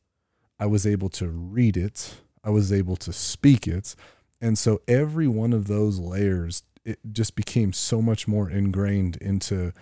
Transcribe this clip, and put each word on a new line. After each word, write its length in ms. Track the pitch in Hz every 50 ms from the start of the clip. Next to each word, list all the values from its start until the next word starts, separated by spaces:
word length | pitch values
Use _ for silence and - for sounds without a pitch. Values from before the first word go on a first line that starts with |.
| _ _ _ _ _ _ _ _ _ _ _ -
I 80 | 107
was 200 | 104 104 101 95
able 220 | 104 104 95 90 95
to 180 | - - 92 85
read 480 | 82 85 85 90 101 123 123 113 92
it. 400 | 92 90 107 - - - - - - _ _ _ _
I 80 | - 107
was 220 | 107 107 101 92
able 240 | 101 98 92 90 92
to 160 | - - 90
speak 540 | 87 - - - - - - 143 135 110 -
it. 280 | - 85 92 101 - - - - - _ _ _ _ _ _
And 180 | 120 113 110 -
so 240 | - 117 107 101 -
every 420 | - 120 131 151 151 156 165 160 139
one 240 | 110 110 110 120 120
of 120 | 110 101 98
those 300 | 104 104 107 107 101 92
layers, 640 | 85 87 90 98 101 98 92 90 85 82 85 - - _ _ _ _
it 140 | 117 107 - - 113
just 260 | 104 110 110 - -
became 360 | - 101 - - 123 110 98
so 300 | 90 - - - 123 113
much 260 | 113 113 110 - - -
more 220 | 104 107 101 87
ingrained 680 | 95 101 98 98 92 98 101 101 101 98 95 90 85
into 560 | - - 101 98 95 - - 101 92 90 87 - -